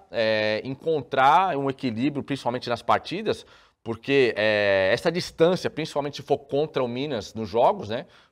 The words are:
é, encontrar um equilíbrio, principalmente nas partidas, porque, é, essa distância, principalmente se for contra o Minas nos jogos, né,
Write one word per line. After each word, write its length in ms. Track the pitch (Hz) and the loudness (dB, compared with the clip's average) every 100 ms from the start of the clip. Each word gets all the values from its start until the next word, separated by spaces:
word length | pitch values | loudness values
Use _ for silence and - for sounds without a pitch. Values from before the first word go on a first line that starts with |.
| - | -8
é, 500 | 107 110 107 107 107 | -2 0 0 0 -2
encontrar 960 | 127 135 165 156 135 131 135 160 190 139 | -4 -8 -2 -2 -2 2 6 6 4 0
um 140 | 139 | -2
equilíbrio, 520 | 135 131 110 139 143 | -2 -4 -2 -2 -2
principalmente 460 | 113 135 131 117 - | -6 -6 -4 -6 -4
nas 140 | 117 | -4
partidas, 640 | - 107 - 175 214 113 - - _ _ | 0 0 0 -8 -4 -4 -6 -20 _ _
porque, 520 | - 113 - 139 123 104 | -10 -8 0 4 4 4
é, 540 | 107 107 101 98 95 | 2 2 4 4 4
essa 180 | 117 175 | 2 0
distância, 600 | 170 - - 165 185 - | -4 -4 2 2 2 -2
principalmente 460 | - 156 147 143 - | -6 -6 -4 -6 -6
se 60 | |
for 140 | 131 139 | -4 -4
contra 480 | - 139 156 151 123 | -2 -4 -2 -2 -2
o 40 | |
Minas 440 | 120 147 123 95 | -4 -6 -6 -8
nos 160 | 107 107 | -8 -4
jogos, 400 | 110 143 160 120 | 2 2 2 -4
né, 160 | 113 170 _ _ | -8 -10 _ _